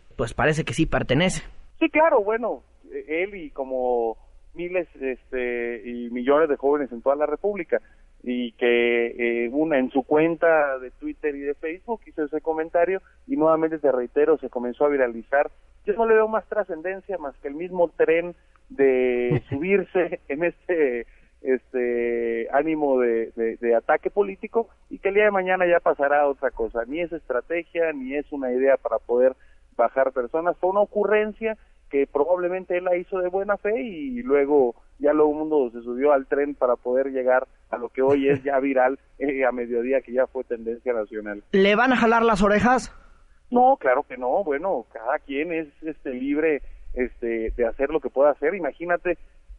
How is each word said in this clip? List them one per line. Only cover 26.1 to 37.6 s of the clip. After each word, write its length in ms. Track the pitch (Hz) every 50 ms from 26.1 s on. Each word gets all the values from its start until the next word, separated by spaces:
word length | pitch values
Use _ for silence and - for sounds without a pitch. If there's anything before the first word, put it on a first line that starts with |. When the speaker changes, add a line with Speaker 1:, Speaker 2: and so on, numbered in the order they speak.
| 147 147 147 143
Speaker 2:
otra 240 | 139 - 139 123
cosa. 300 | - - 117 107 - 117 117 120
Ni 120 | 139 170
es 100 | 175 160
estrategia, 800 | 170 151 - - 127 120 - - 165 170 165 _ - 170 165 160 151
ni 220 | 139 127 131 139
es 100 | 147 143 -
una 200 | 151 143 135 127
idea 260 | 123 127 131 135 135 -
para 200 | - - 113 110
poder 360 | - - 120 123 127 131 131 - - - - - _ _ _
bajar 360 | - 117 113 - 135 135 135
personas. 460 | - 131 120 117 - 160 170 175 165 -
Fue 100 | - 185
una 100 | 190 208
ocurrencia 760 | 208 - - 208 208 196 214 214 214 214 208 - 220 220 220 - _ _ _ _ _ -
que 160 | - 139 139
probablemente 720 | - - 143 143 165 180 180 175 175 180 190 185 - 180 180
él 60 | 185
la 140 | 185 180 180
hizo 220 | 180 - 202 185
de 100 | 180 180
buena 260 | 180 196 196 208 202 196
fe, 240 | - 208 220 254
y 400 | 262 233 185 156 143 135 123 120
luego 540 | 120 127 143 143 139 139 147 143 131 120 - - - _ _ -
ya 140 | 135 143 151
luego 180 | 151 151 151
el 60 | 147 151
mundo 320 | 156 156 156 147 131 117
se 100 | 113 120 117
subió 280 | 120 120 123 139 147
al 160 | 147 135 135 -
tren 260 | 147 139 143 143 143
para 200 | - 131 123 120
poder 360 | - - 123 123 131 135 139
llegar 360 | 135 135 127 127 127 127 131 - _ _